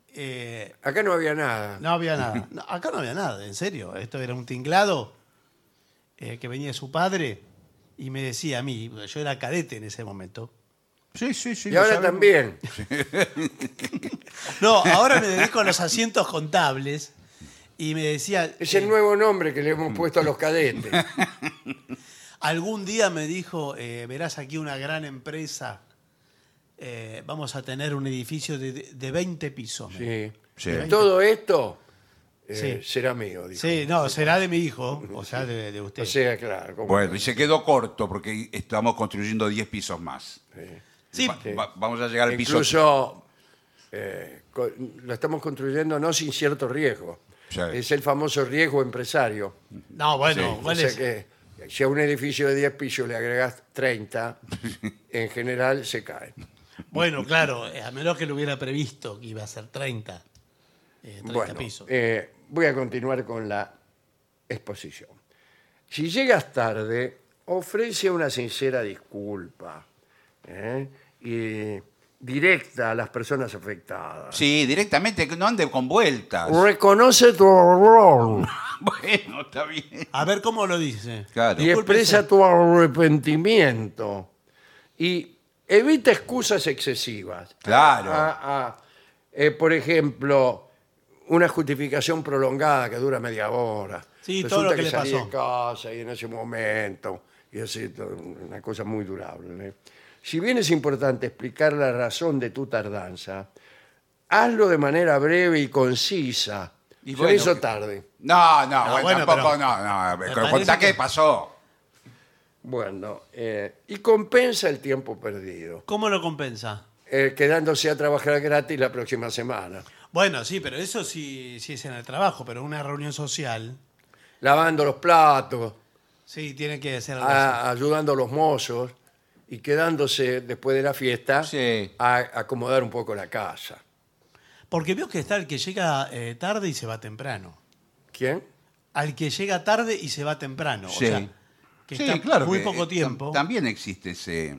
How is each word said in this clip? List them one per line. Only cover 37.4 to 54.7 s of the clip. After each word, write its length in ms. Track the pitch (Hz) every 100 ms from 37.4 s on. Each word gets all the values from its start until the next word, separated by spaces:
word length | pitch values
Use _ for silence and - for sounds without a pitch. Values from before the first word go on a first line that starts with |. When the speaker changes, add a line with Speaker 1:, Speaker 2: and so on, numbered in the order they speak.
| 147 151
Speaker 3:
corto 440 | 156 135 110 - 98
porque 400 | 98 107 107 117
estamos 420 | 101 - 107 117
construyendo 540 | 117 104 101 104 110 107
diez 200 | 104 104
pisos 320 | 104 - 85
más. 400 | 80 67 - - _
Speaker 2:
Sí. 60 | - 82 82 _ _ _
Speaker 1:
Sí. 180 | - 262
Speaker 3:
Va-, 100 | 147 110 104 104
va-, 60 | 92
vamos 240 | 110 117
a 80 | 120
llegar 200 | 117 120
al 80 | 123
piso 160 | 120
Speaker 2:
Incluso, 760 | - 135 160 151 135 120 - _ _ _ _ _ _ _
eh, 500 | 104 101 95 87 - _
co-, 200 | - 120 - 123 -
lo 120 | 123
estamos 260 | 117 151 156
construyendo 580 | 156 131 135 147 156 147
no 140 | 165
sin 200 | 156 151
cierto 360 | - 147 143 123
riesgo. 520 | 143 139 98 85 87 _ _ -
Speaker 3:
Sí. 120 | 95 85
Speaker 2:
Es 180 | 120 117
el 100 | 143
famoso 420 | 143 139 151 143
riesgo 380 | 123 147 160 139
empresario. 720 | 123 120 120 151 117 107 98 - _ 98 _
Speaker 1:
No, 280 | - 151 139
bueno, 380 | 151 151 - -
Speaker 3:
Sí. 40 |
Speaker 1:
¿cuál 140 | 160 170
Speaker 2:
O 40 |
sea 80 | 135
Speaker 1:
es? 80 | 127
Speaker 2:
que 300 | 123 107 - _ _ - -
si 140 | -
a 40 | 135
un 100 | 147
edificio 480 | 147 135 143 135 139
de 60 | 139
diez 160 | 143
pisos 360 | 139 135 131 117
le 80 | 117
agregás 460 | 120 123 127 - _
treinta, 640 | - 131 113 107 117 117 - -
Speaker 3:
<laughs> 600 | - 113